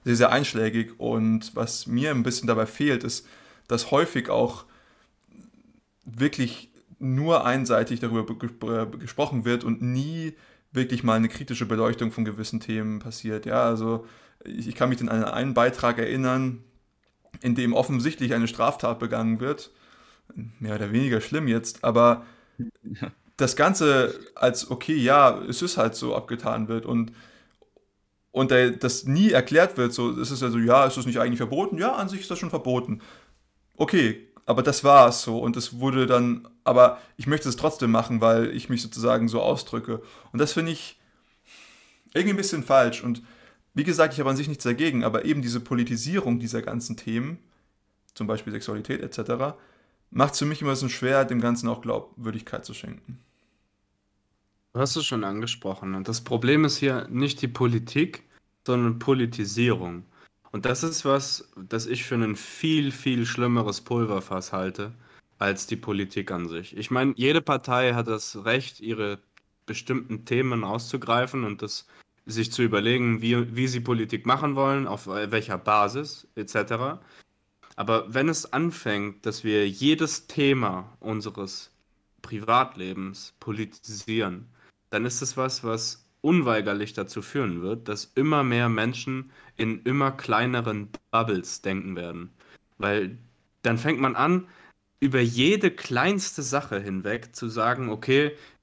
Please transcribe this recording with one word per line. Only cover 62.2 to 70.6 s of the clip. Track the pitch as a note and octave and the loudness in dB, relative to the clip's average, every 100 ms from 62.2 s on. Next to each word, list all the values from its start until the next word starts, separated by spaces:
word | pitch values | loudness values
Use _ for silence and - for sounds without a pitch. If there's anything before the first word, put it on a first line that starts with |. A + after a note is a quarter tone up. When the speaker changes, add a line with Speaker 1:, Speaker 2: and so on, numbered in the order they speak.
| A2+ G#2 | 0 -2
Speaker 3:
viel, | - - D#3+ D#3 C#3 | -8 -6 0 2 0
viel | C3+ C3+ B2 A2+ | -2 -2 0 -2
schlimmeres | A#2+ B2 A#2+ G#2+ G2 | 0 2 2 0 -4
Pulverfass | - A#2+ A2 G2 - F#2+ F#2 | -4 -2 0 -2 -4 -8 -6
halte | F#2+ F#2 F#2 G#2 A#2+ - - _ - | -6 -6 -6 -12 -12 -20 -20 _ -4
als | G2+ G2 - | -2 -2 -4
die | A2+ | -8
Politik | - G2+ G2 - F#2+ | -4 -4 -4 -6 -6
an | F2+ E2+ | -6 -6
sich. | E2 F#2 G2 | -8 -10 -10
Ich | G#2+ | -4
meine, | B2+ C3+ A#2 | 0 0 0
jede | C3 D#3+ | 2 2
Partei | D#3 C3+ - B2 B2+ | 0 -2 0 0 2
hat | A#2+ A#2 | 0 -2
das | A2 - G#2+ | -4 -6 -8
Recht, | G#2+ B2+ C3 - | -2 -2 -2 -12
ihre | A2 A2 G#2 G2+ _ _ _ _ - | -8 -4 -4 -6 _ _ _ _ -12
bestimmten | A2 - B2+ - A2 - | -10 -4 -6 -4 -10 -4
Themen | A#2+ C3 A#2+ | -2 0 -2